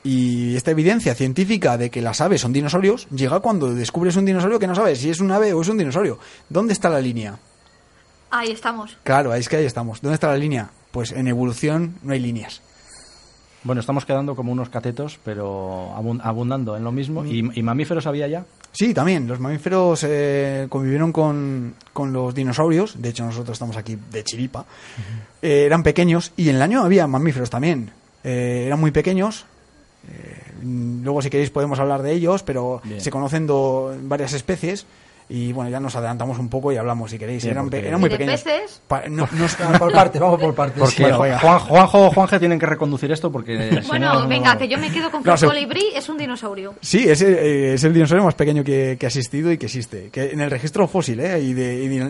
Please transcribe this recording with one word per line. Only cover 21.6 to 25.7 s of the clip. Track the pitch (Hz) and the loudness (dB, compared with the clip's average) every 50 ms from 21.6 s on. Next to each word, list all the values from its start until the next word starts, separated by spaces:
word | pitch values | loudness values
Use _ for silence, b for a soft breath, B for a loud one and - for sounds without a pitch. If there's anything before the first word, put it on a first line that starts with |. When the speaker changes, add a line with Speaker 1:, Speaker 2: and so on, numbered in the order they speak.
| 123 117 113 - - _ | -6 -8 -10 -14 -18 _
Speaker 1:
con | - 147 139 135 131 | -8 -6 -4 -4 -2
los | 127 127 123 127 | -2 -4 -4 -4
dinosaurios. | 139 131 127 120 151 156 165 160 170 202 214 - 120 | -4 -2 -2 0 0 2 2 2 2 0 -2 -4 -8
De | 117 120 | -8 -8
hecho, | 117 - 117 | -6 -6 -6
nosotros | 117 113 120 120 120 110 | -6 -6 -8 -8 -8 -8
estamos | - 123 117 110 | -8 -8 -8 -8
aquí | 110 101 117 110 104 110 113 | -8 -10 -10 -10 -12 -12 -12
de | 113 110 107 | -12 -10 -8
chiripa. | - 113 113 127 131 - 120 | -8 -6 -6 -6 -6 -6 -10
Speaker 3:
Ujú. | 165 - B B B B B B 104 95 113 110 104 B B B | -14 -16 B B B B B B -12 -12 -12 -14 -14 B B B
Speaker 1:
Eh, | - 165 143 143 147 | -2 2 4 4 4
eran | 143 | 4